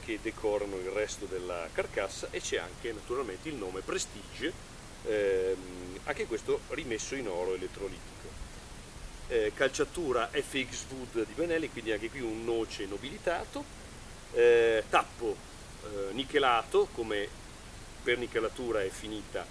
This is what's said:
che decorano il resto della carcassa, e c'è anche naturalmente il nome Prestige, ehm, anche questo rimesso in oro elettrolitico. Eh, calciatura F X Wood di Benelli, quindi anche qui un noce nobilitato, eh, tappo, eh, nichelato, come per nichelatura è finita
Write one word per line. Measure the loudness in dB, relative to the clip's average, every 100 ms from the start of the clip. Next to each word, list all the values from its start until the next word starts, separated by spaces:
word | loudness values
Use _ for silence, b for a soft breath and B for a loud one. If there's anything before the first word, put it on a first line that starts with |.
che | -4 -4
decorano | -4 0 2 2 2 -2
il | -2
resto | 0 0 -2 -6
della | -4 -4 -4 -4
carcassa, | -2 -2 0 -2 -2 -6
e | -4
c'è | -2 -2
anche | -2 -6 -6
naturalmente | -6 -2 -2 -2 -4 -6
il |
nome | -4 -4 -4
Prestige, | -2 -2 -4 -8 -10 -4 -4 -4 -10 -14 -14 -8
ehm, | 2 4 6 6 4 2 -2 -8 -8 -8
anche | -6 -2 0
questo | -2 0 0 0
rimesso | -6 -2 -2 -2
in | -4 -2
oro | 0 0
elettrolitico. | 0 -2 -4 -6 -6 -10 -12 -10 -10 -10 -10 -12 -12 -12 -10 -10 -8 2
Eh, | 4 4
calciatura | 4 2 4 0 0 2 4 2
F | 0 0 0 0
X | -4 -8
Wood | -8 -4 -2
di | 0
Benelli, | 0 0 2 0
quindi | -4 0
anche | 0 0
qui | -2
un | -2 -2
noce | 2 2 2 -2 -4
nobilitato, | -4 -6 -4 0 0 -2 -6 -8 -10 -12 -12 -12 -12 -2
eh, | 8 10 10 8 6 6
tappo, | 6 4 0 -2 -2 -6 -14 -14 -10
eh, | -8 -4 -2
nichelato, | -2 2 4 6 6 6 4 4
come | 2 0 0 -2 -6 -12 -14 -12 -12 -12 -6
per | 0 2
nichelatura | 2 2 0 0 0 2
è | 2
finita | -2 -6 -6 -6 -6 -6